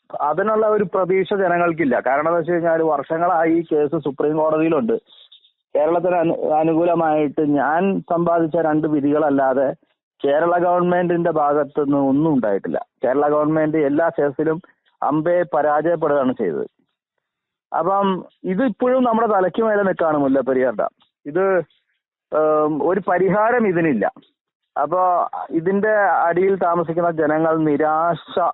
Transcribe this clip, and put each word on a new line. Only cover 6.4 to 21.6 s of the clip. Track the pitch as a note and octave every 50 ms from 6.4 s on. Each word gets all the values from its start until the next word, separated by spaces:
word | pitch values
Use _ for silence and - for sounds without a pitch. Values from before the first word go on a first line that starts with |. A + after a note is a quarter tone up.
| - -
അനുകൂലമായിട്ട് | D3+ D3+ D#3+ E3 D#3+ D#3+ F3 F3+ E3+ E3+ E3 D#3 D3+ D#3 D3+ C#3 C3+ -
ഞാൻ | D#3 C#3+ D3 C#3+ B2 C#3 D#3 E3+ F#3+ G3 F#3+ F3
സമ്പാദിച്ച | E3 - E3+ E3+ F3 E3+ E3+ E3+ E3 D#3 E3+
രണ്ട് | E3+ D#3+ D#3 D3+ D#3 D#3
വിധികളല്ലാതെ | D#3 D3+ D3 C3+ C#3+ D3 D3+ D#3+ D3 C#3 C#3 C3+ C3+ B2+ C3+ C3+ C3+ E3+ - _ _ _ _ _ _ _ _ -
കേരള | C#3 C#3 D3+ E3 E3+ F3
ഗവൺമെന്റിന്റെ | F3 F3 F3+ F3 F3+ F3 F3 F3 F3+ F3+ E3+ F3 E3+ E3+ F3
ഭാഗത്തുനിന്ന് | D#3+ D#3 D3 D3 D3 D3+ C#3+ C3+ - D#3 D3 C#3 C#3+
ഒന്നും | C#3 C#3 C3+ C3 C#3+ D#3 E3 D3
ഉണ്ടായിട്ടില്ല. | B2+ A2+ G#2+ G2+ F#2+ - E2 D2 - - - _ _ -
കേരള | A#2+ C3 C#3+ D3
ഗവൺമെന്റ് | D3 D3 D3+ D3+ D3+ D#3 D#3+ D#3 D#3 D3+
എല്ലാ | D#3+ D3 C#3 C#3+ D#3 E3 E3
കേസിലും | D#3+ - C#3+ C#3+ C3+ - D#3 D#3+ D#3+ F3 - - _ _ _ _ _ _ -
അമ്പേ | C3 C#3+ D#3 D#3 F3 F3 F3+ F3 E3 -
പരാജയപ്പെടുകയാണ് | D3+ C#3+ D3+ D3 D3+ D#3 E3+ E3+ D#3+ D#3+ D3+ C#3+ C#3+ C3 C3 B2+
ചെയ്തത്. | - A2 F2 D2+ C2+ - - - _ _ _ _ _ _ _ _ _ _ _ _ _ _ _ _ _ _ _ - D3+
അപ്പം | E3 F3+ G3 G3+ G3 G3 F#3 F3 - - _ _ -
ഇതിപ്പോഴും | F3+ F#3+ F#3 C4+ B3+ F#3+ - B3 B3 B3+ C4 B3
നമ്മുടെ | A#3+ A3+ A3+ A#3
തലയ്ക്ക് | G#3+ G#3+ F#3+ F#3 F3 - - A3+
മേലെ | A3 G#3 G3+ G3+
നിൽക്കുകയാണ് | F#3+ E3+ - F3 D#3+ D3+
മുല്ലപ്പെരിയാർ | D3 C#3+ C3+ C3+ C#3 B2 C3 C3 C3 C3 B2 A2
ഡാം. | G2+ D#2 - - _ _ _ _ _ -
ഇത്, | C#3+ D3 F3+ F#3+ G3 F#3+ F3